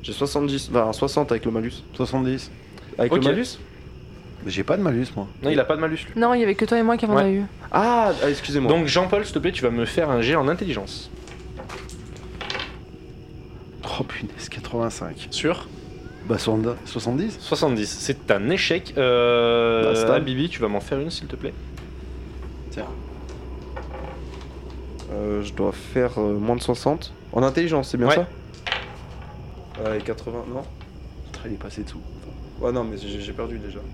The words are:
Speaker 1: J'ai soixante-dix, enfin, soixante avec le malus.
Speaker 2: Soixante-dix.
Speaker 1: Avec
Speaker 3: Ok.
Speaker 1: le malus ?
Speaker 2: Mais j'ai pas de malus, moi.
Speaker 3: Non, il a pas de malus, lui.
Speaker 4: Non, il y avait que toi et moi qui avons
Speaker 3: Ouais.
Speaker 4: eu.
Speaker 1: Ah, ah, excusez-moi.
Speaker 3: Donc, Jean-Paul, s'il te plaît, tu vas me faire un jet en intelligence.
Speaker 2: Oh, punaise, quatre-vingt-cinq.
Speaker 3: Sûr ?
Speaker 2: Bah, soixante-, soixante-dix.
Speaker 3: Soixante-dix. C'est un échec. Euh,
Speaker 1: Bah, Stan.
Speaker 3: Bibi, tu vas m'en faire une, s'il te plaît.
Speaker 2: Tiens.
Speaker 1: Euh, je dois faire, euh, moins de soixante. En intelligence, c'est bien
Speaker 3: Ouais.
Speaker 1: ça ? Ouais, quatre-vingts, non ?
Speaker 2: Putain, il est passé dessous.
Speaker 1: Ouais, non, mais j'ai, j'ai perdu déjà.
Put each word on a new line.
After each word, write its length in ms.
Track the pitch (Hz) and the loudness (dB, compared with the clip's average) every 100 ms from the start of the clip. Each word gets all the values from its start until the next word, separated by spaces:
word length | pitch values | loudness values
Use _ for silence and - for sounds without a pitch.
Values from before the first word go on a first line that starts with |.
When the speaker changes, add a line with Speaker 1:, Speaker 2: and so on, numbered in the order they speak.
Speaker 1:
J'ai 120 | - | -8
soixante-dix, 560 | 107 139 147 143 139 - | -2 0 2 2 0 2
enfin, 180 | 120 110 | 4 4
soixante 380 | 107 139 147 143 | 2 2 2 2
avec 140 | 117 - | 2 2
le 60 | |
malus. 320 | 113 113 - - | 0 -2 -6 -14
Speaker 2:
Soixante-dix. 560 | - 127 135 127 131 - - - - - - | -4 0 2 2 0 -4 -14 -16 -18 -14 0
Speaker 1:
Avec 140 | 120 | 4
Speaker 3:
Ok. 80 | 170 | 6
Speaker 1:
le 60 | 131 | 6
malus ? 280 | 160 247 - - - - - - - - - - | 4 2 -4 -14 -16 -16 -16 -16 -16 -16 -10 -6
Speaker 2:
Mais 60 | |
j'ai 120 | 95 | -2
pas 120 | 95 175 | 2 4
de 40 | |
malus, 260 | 190 120 127 - | 4 2 0 -2
moi. 120 | 98 - | -6 -2
Speaker 3:
Non, 80 | 135 | 2
il 100 | 160 | 4
a 40 | - | 4
pas 100 | 156 | 2
de 40 | |
malus, 180 | 160 160 - | 2 -2 -4
lui. 60 | - | 2
Speaker 4:
Non, 140 | 233 | 4
il 60 | 247 | 6
y 20 | |
avait 120 | 226 190 | 4 4
que 100 | 220 | 4
toi 120 | 233 | 4
et 60 | |
moi 120 | 226 233 | 4 4
qui 80 | 220 | 6
avons 100 | 208 | 6
Speaker 3:
Ouais. 160 | 196 | 6
Speaker 4:
eu. 120 | 196 202 - - | 4 0 -6 0
Speaker 1:
Ah, 400 | - 220 240 220 147 | 2 4 6 6 4
ah, 60 | 143 | 2
excusez-moi. 400 | 143 - 147 127 | 2 0 2 6
Speaker 3:
Donc, 160 | 165 151 | 6 6
Jean-Paul, 360 | 151 185 202 208 | 4 4 2 2
s'il 80 | |
te 60 | 156 | 0
plaît, 140 | 151 | 0
tu 100 | - | 2
vas 60 | 123 | 2
me 160 | 117 117 | 4 2
faire 240 | - 160 | 2 4
un 120 | 123 | 4
jet 140 | 113 160 | 4 4
en 120 | 135 | 4
intelligence. 600 | 175 196 120 98 - - - - - - - - - - - - - - - - - - - - - - - - - - - - - - | 2 0 -2 -4 -10 -12 -14 -14 -14 -12 -12 -10 -10 -12 -12 -12 -14 -12 -10 -6 -6 -6 -12 -14 -16 -16 -16 -16 -16 -14 -16 -16 -14 -8
Speaker 2:
Oh, 180 | - | -6
punaise, 460 | - - 107 - - | -6 -6 -10 -10 -12
quatre-vingt-cinq. 760 | - 98 120 117 - 85 76 - | -10 -6 -2 -2 -4 -10 -10 -8
Speaker 3:
Sûr ? 380 | - - 175 - - - - - - - | -2 0 -2 -6 -14 -14 -14 -14 -14 -2
Speaker 2:
Bah, 100 | 110 | 0
soixante-, 380 | - 110 113 120 - | 2 2 2 -2 -6
soixante-dix. 520 | - 113 127 214 - | -4 -2 0 0 -4
Speaker 3:
Soixante-dix. 500 | - 156 156 117 104 | -2 2 4 2 0
C'est 420 | - - 135 - | -4 -2 -4 4
un 180 | 101 104 | 4 4
échec. 440 | 190 - 165 - - | 2 2 2 0 2
Euh, 960 | 127 123 120 120 117 117 117 113 110 | 6 6 8 6 6 6 6 6 6
Speaker 1:
Bah, 20 | 113 | 6
Stan. 200 | 113 120 | 6 6
Speaker 3:
Bibi, 280 | 127 127 165 | 4 0 0
tu 100 | - | 2
vas 60 | 113 | 0
m'en 120 | 104 | 0
faire 180 | - 139 | 0 -2
une, 100 | 151 | -2
s'il 180 | 170 143 | -6 -8
te 80 | 131 | -6
plaît. 160 | 135 - - - - - - - - - - - - | -6 -8 -10 -12 -12 -12 -10 -10 -10 -10 -10 -10 -10
Speaker 2:
Tiens. 120 | - - - - - - - - - - - - - - - - - - - - - - - - | -8 -8 -8 -10 -12 -12 -12 -10 -12 -10 -10 -10 -10 -10 -10 -12 -12 -12 -14 -12 -12 -12 -12 -8
Speaker 1:
Euh, 280 | 104 104 104 | -4 -2 -2
je 100 | 101 | -2
dois 180 | - 98 | 0 0
faire, 400 | 95 - 131 123 117 | 0 -2 0 2 2
euh, 140 | 107 | 0
moins 220 | 104 107 120 | 2 2 0
de 40 | |
soixante. 520 | - 123 - 156 - - - | 2 2 2 0 -4 -12 -4
En 120 | 113 | 2
intelligence, 440 | 131 135 170 156 131 | 4 4 2 2 0
c'est 80 | 127 | 2
bien 100 | 123 | 6
Speaker 3:
Ouais. 80 | 156 | 6
Speaker 1:
ça ? 120 | 175 - - - - - - - - - - - - - - - 110 | 4 -4 -14 -10 -4 -4 -6 -12 -14 -12 -12 -12 -12 -14 -14 -4 -2
Ouais, 140 | 107 | -2
quatre-vingts, 460 | 101 110 - 117 117 | -2 -6 -6 -8 -6
non ? 100 | 127 139 - - - - - - | -8 -8 -12 -14 -14 -14 -12 -12
Speaker 2:
Putain, 160 | - 113 | -10 -8
il 60 | |
est 40 | 101 | -8
passé 260 | 98 104 | -8 -10
dessous. 180 | 107 - - - - - - - | -10 -10 -12 -14 -14 -12 -14 -4
Speaker 1:
Ouais, 100 | 120 | -2
non, 120 | 123 | 0
mais 140 | 113 104 | -2 -6
j'ai, 220 | 101 101 | -8 -8
j'ai 140 | 101 | -8
perdu 240 | 104 117 113 | -8 -8 -8
déjà. 200 | 104 98 104 | -10 -12 -12